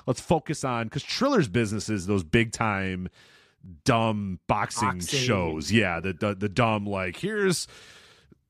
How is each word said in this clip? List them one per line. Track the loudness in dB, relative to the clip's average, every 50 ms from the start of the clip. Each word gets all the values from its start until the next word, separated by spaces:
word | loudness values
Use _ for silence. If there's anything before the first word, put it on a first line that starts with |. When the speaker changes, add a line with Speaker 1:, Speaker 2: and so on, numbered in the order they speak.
| -4
Speaker 1:
let's | -4 -2 -2
focus | 2 0 0 0 2 -4 -6 -4 -4
on," | -4 -2 -2 -4 -4
'cause | -6 -8 -6
Triller's | -6 -2 0 2 4 4 4 4 4
business | 2 0 0 2 0 -4 -4 -2
is | -2 -2 0
those | 0 0 0 0
big | 2 2 2 2 2 0
time | -2 0 0 0 -2 -2 -4 -4 -4 -6 -8 -10 -14 -20 -20 -20 -20 _ _ _ _ -20 -20 -20 -4 _
dumb | 4 4 4 4 2 2 0 -2 -4 -6 -6 -2
boxing | -2 0 0 0 -2 -2 -2 -2 -2 -2 -2
Speaker 2:
Boxing. | -4 -4 -2 -2
Speaker 1:
shows. | 0 2 2 2 2 0 -2 -4 -2 2 4
Yeah, | 4 4 4 0 -2
the, | -4 -4 -4
the, | -2 -2 -2 -2
the | -2 -4 -2
dumb, | 2 2 2 4 2 0 -2
like, | -2 -4 -2 -2 -4 -6
"Here's | -6 -6 -4 -2 0 2 2 0 0 -4 -8 -14 -20 -20 -20 -20 -20 -20 -20 -20 _ _ _ -20 _ _ _